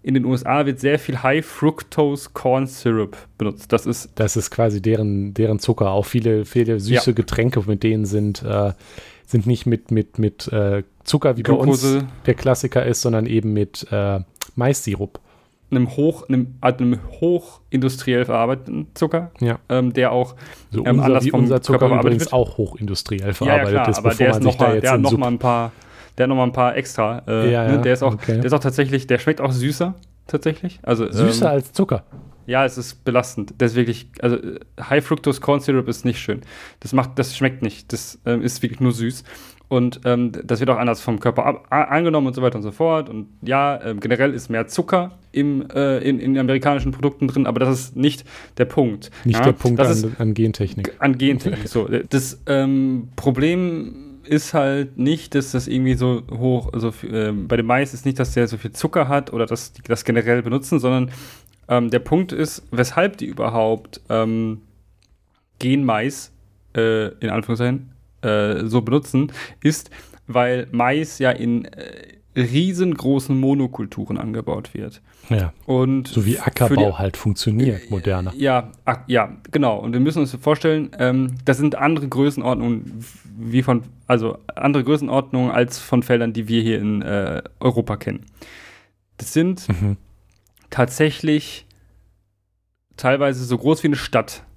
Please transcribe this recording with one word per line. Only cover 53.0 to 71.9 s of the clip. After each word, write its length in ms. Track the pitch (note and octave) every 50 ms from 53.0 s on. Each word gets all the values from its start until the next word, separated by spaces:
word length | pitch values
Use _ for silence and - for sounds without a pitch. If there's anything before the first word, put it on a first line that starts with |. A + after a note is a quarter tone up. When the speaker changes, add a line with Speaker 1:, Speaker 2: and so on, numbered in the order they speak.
| A2 - -
Speaker 1:
Problem 760 | - - C#3 B2 B2+ C#3+ D#3+ F3 F3+ F3+ F3 E3 D#3+ D3 - - C3+ C#3+ - - - -
ist 300 | - D3+ D3+ D3+ - -
halt 440 | D#3 C#3 C#3 C#3 C#3+ C#3 C3+ C3
nicht, 380 | - B2+ C#3 E3 D#3 - - -
dass 160 | C#3 C3+ C3+
das 160 | - B2+ B2+
irgendwie 280 | - A#2 B2+ C3 C3 B2+
so 260 | A#2 B2+ B2+ B2 A#2 B2 -
hoch, 400 | A#2+ A2+ B2 B2+ B2+ A#2+ A#2 - -
so 140 | A#2 A2+ A#2
f-, 140 | A2 - -
ähm, 460 | - A2 A2 A2 G#2+ G#2+ G2+ F#2 -
bei 80 | A#2
dem 80 | A#2 A2+
Mais 280 | A2+ B2 C3 C#3 C3+ C3
ist 120 | A#2+ -
nicht, 140 | C#3 C3 C3
dass 140 | C3 - -
der 140 | B2 A#2+
so 80 | A2 A2+
viel 160 | G#2 - G#2+
Zucker 380 | - - - D#3 - F3 C#3+ B2+
hat 240 | C#3+ C#3+ C#3 - -
oder 120 | A#2 A2+
dass 280 | G#2 A#2 A#2 - - -
die 80 | - -
das 220 | - A#2 G#2 -
generell 380 | - A#2 A#2+ G#2+ A#2 A#2+ B2 A2+
benutzen, 360 | A#2 A#2+ C#3 C3+ - E3+ C#3+
sondern, 320 | A#2+ B2+ C3 B2+ B2+ B2+ - - - - - - _ _ _ _ _ -
ähm, 200 | B2 B2 A#2+ A#2
der 100 | B2 B2
Punkt 320 | B2 - D3+ F3 F#3+ F3+
ist, 320 | - - D#3 D#3 - - - -
weshalb 460 | - A#2+ B2 B2+ - E3 F3+ G3+ G3+
die 80 | - -
überhaupt, 760 | - - - A2+ A2+ A2+ A2+ A2 A2 A2+ G#2+ - - - - -
ähm, 540 | - A#2 A2+ A2+ A2 A2 A2+ A2+ A2 A2 G#2+ - _ _ _ _ _ _ _ _ _ _ _ _ _ _ _ _ _ _ _
Genmais, 720 | - B2+ C3+ C#3+ C#3 B2 A2 G#2+ A#2 C#3 C#3 - - - _ _ _ _ _ _ _ _ _
äh, 320 | A#2 A2+ A2+ A2 A2 A2 - - -
in 100 | - G#2+
Anführungszeichen, 640 | G2 A2+ A2 - A#2 A2+ A#2+ B2 B2+ C3 C3 - - - _ _ _ _
äh, 440 | - A2+ G#2+ G#2+ G#2 G#2 G#2 - A2+
so 160 | A2 A2 B2
benutzen, 500 | A2 A2 B2+ D3 D3 - - C3 C#3+ - - - - - - _
ist, 280 | - D3+ D3+ - - - - - - - - - _
weil 400 | - A#2 B2 B2 B2 B2 B2+ A#2+ -
Mais 480 | - A#2+ A#2 B2+ C#3 D3+ D#3+ D3+ - -
ja 120 | C3 B2+
in, 340 | A#2+ - A#2 A#2+ A#2+ A#2 -
äh, 480 | - - - - -